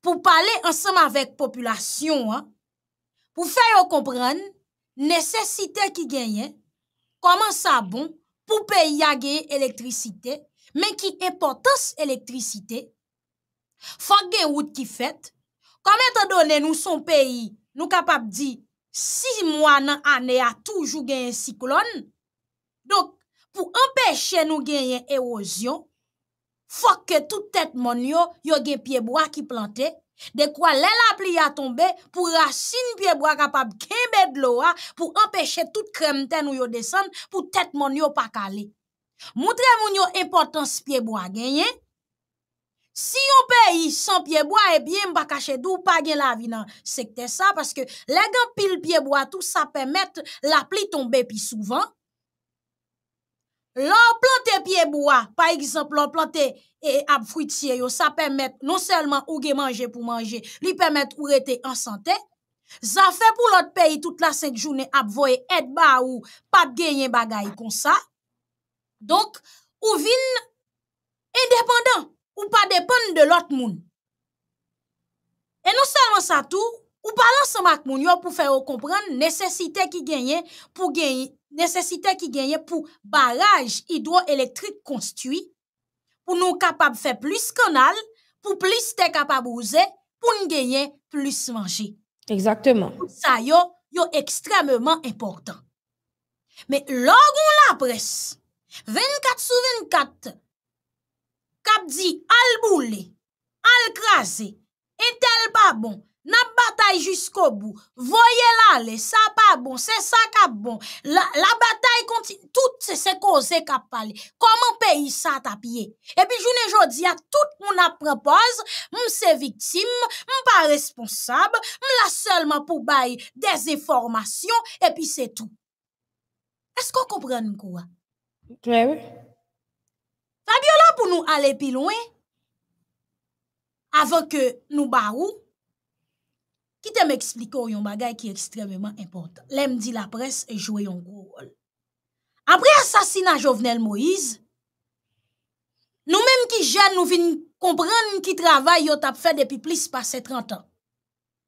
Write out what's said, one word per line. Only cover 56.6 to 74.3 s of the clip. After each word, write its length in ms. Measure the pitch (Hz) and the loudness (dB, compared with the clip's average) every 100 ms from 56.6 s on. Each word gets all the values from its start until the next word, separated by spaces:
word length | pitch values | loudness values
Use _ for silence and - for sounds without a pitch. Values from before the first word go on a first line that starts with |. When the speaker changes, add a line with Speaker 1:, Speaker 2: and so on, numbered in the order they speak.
| _ _ | _ _
Speaker 1:
e 180 | 302 277 | -2 -2
ap 220 | 294 277 214 | 2 0 0
fritye 520 | 320 294 - 285 254 | -10 -8 -6 -4 -4
yo, 100 | 247 | -4
sa 220 | 247 311 | -2 -2
pèmèt 480 | 302 302 269 262 262 | 0 -4 -2 -6 _
non 180 | 269 370 | -4 -4
sèlman 440 | 370 359 294 277 269 | 0 0 0 -2 -4
ou 140 | 311 | -8
gen 160 | 285 277 | -4 -2
manje 300 | 277 226 240 | -2 -6 -10
pou 140 | 240 233 | -10 -8
manje, 360 | 233 226 226 - - | -8 -8 -10 -14 -8
li 140 | 349 - | -6 0
pèmèt 420 | 330 294 277 - | 0 0 -4 -8
ou 120 | 285 | 0
rete 300 | 277 269 247 | 0 0 -8
an 140 | 262 254 | -6 -10
sante. 380 | 240 202 311 403 - _ _ _ _ - | -10 -10 -4 -4 -4 _ _ _ _ -12
Sa 260 | 220 247 381 | -4 4 4
fè 160 | 359 453 466 | 6 2 4
pou 160 | 466 | 4
lòt 180 | 381 349 - | 4 2 2
peyi 240 | 320 302 | 2 2
tout 180 | 320 349 | -8 -2
la 100 | 320 | -2
sent 240 | 294 294 233 | -2 -8 -8
jounen 320 | 240 269 262 | -8 -6 -2
ap 200 | 277 214 | -2 -2
voye 260 | 214 277 254 - | 0 0 0 0
èd 160 | 359 254 | -2 -2
ba 260 | 285 311 262 | 4 4 6
ou, 220 | 254 247 - - _ | 0 -6 -14 -20 _
pa 180 | 381 330 | 4 4
t 160 | 240 | 0
genyen 320 | 330 277 269 | -2 -2 0
bagay 380 | 240 226 214 202 | -2 -2 -6 -8
konsa. 400 | - 226 - 285 359 - _ _ _ _ _ _ _ _ _ | -10 -10 -4 0 0 0 _ _ _ _ _ _ _ _ _
Donk, 360 | 208 359 427 - _ _ _ _ | 0 0 0 -10 _ _ _ _
ou 160 | 440 370 | -2 0
vin 260 | 370 508 523 494 - _ _ _ _ _ _ _ _ 466 | 0 0 0 -4 -6 _ _ _ _ _ _ _ _ -2
endepandan, 720 | 494 480 466 480 494 427 - _ _ - | 2 2 4 2 2 0 -2 _ _ -12
ou 120 | 415 | 0
pa 140 | 427 392 | 2 2
depann 460 | 370 359 494 440 | 0 2 0 2
de 140 | 320 294 | 4 6
lòt 260 | 349 349 | 6 2
moun. 240 | 269 233 165 _ _ _ _ _ | -4 -4 -8 _ _ _ _ _